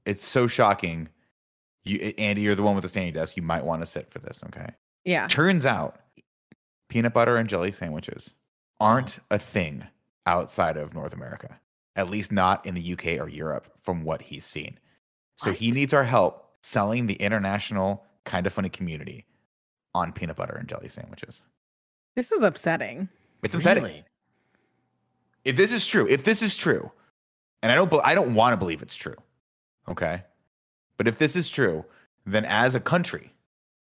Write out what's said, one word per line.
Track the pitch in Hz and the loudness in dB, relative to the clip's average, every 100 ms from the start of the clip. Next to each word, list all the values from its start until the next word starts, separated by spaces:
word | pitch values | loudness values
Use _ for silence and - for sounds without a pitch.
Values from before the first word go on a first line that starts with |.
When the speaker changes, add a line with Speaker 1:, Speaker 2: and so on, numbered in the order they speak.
| - | -8
Speaker 1:
It's | 101 - | -6 -2
so | 131 120 | 2 2
shocking. | - 110 98 90 82 80 _ _ _ _ _ _ _ | 4 4 4 -2 -6 -10 _ _ _ _ _ _ _
You, | 95 98 104 101 | -6 -4 -4 -4
Andy, | 107 104 | -2 0
you're | 104 98 | 0 2
the | |
one | 104 | 2
with | 98 | 0
the | 90 | -2
standing | 104 90 | -4 -4
desk. | 80 80 - | -4 -6 -4
You | |
might | 80 85 | -4 -2
wanna | 69 82 82 | -2 -4 -4
sit | - - | -8 -10
for | - | -14
this, | - - - | -16 -16 -16
okay? | - - - _ _ | -14 -14 -16 _ _
Speaker 2:
Yeah. | 185 165 110 | -2 0 2
Speaker 1:
Turns | 135 170 180 | 4 4 4
out | 131 101 73 - _ _ _ _ _ _ _ _ - | 2 0 -2 -8 _ _ _ _ _ _ _ _ -4
peanut | 117 117 | 0 2
butter | 117 117 120 | 4 4 4
and | 110 | 2
jelly | 95 92 | 0 -2
sandwiches | - 87 78 - - - - _ _ _ - | -4 -8 -8 -10 -14 -16 -20 _ _ _ 2
aren't | 107 123 131 - - | 4 4 0 -8 -4
a | 104 | -2
thing | - 107 80 69 - _ _ _ - | -2 -4 -4 -6 -14 _ _ _ -2
outside | 90 - - 85 78 | 0 0 0 0 -2
of | 76 | -6
North | 80 73 | -10 -10
America, | - - - - - _ _ _ - | -12 -14 -14 -16 -20 _ _ _ -6
at | 90 | -4
least | 104 98 | -4 -2
not | 101 92 101 - | 2 4 2 -2
in | |
the | 87 | -6
U | 85 87 | -6 -6
K | 85 82 | -4 -4
or | 76 | -6
Europe, | 76 80 67 - _ | -8 -6 -6 -10 _
from | - 87 | -6 -6
what | 78 76 | -4 -6
he's | - 78 | -8 -16
seen. | - 76 - - _ _ _ _ _ - | -12 -12 -12 -16 _ _ _ _ _ -6
So | 107 | -4
Speaker 2:
What? | 90 | 0
Speaker 1:
he | 113 | 0
needs | 127 139 | 2 2
our | 143 | 2
help | 127 123 90 - - _ | 4 4 4 0 -14 _
selling | - 117 101 120 117 | -4 0 0 0 -2
the | |
international | 95 101 110 98 101 - 101 95 98 _ _ - | -2 0 0 0 -2 -4 -2 -2 -2 _ _ -6
Kinda | 92 92 | -4 -2
Funny | - 95 | -2 -6
community | - 87 78 - 67 - _ _ _ _ _ _ | -6 -8 -8 -10 -16 -20 _ _ _ _ _ _
on | 90 85 | -4 -4
peanut | - 85 80 | -6 -8 -6
butter | - | -8
and | - - | -8 -10
jelly | - - | -12 -14
sandwiches. | - - - - - _ _ _ _ _ _ _ | -16 -16 -16 -18 -18 _ _ _ _ _ _ _
Speaker 2:
This | - 247 | -6 -2
is | 427 | 2
upsetting. | 208 - 175 165 110 127 190 _ _ _ | 2 2 -2 -2 -4 -8 -10 _ _ _
Speaker 1:
It's | - | -4
upsetting. | 170 170 196 | 2 4 4
Speaker 3:
Really? | 107 76 - _ _ _ _ _ _ _ _ _ _ _ _ _ | 2 -8 -20 _ _ _ _ _ _ _ _ _ _ _ _ _
Speaker 1:
If | 135 135 | 0 4
this | 208 | 4
is | 233 - | 2 2
true, | 202 110 | 2 4
if | 135 | 4
this | 196 220 | 4 2
is | 220 - | 2 2
true, | 170 101 - - _ _ _ _ _ _ | 2 0 -2 -14 _ _ _ _ _ _
and | 113 | 4
I | |
don't | 135 180 | 4 6
be-, | 147 | 4
I | - | 4
don't | 175 131 | 4 4
wanna | 110 120 110 | 4 4 4
believe | 90 80 | 0 -6
it's | - - | -8 -12
true, | - 57 _ _ _ _ _ _ - | -12 -14 _ _ _ _ _ _ -12
okay? | 87 82 87 - _ _ _ _ _ _ - | -4 -4 -4 -10 _ _ _ _ _ _ -2
But | 117 | 0
if | 113 | 2
this | 151 | 2
is | 180 165 | 0 -2
true, | - 110 78 - _ _ _ - | 2 2 0 -6 _ _ _ -2
then | 104 | -2
as | 107 104 127 | 2 4 4
a | 123 | 2
country, | - 175 175 - - _ _ _ _ _ | 0 0 0 -8 -14 _ _ _ _ _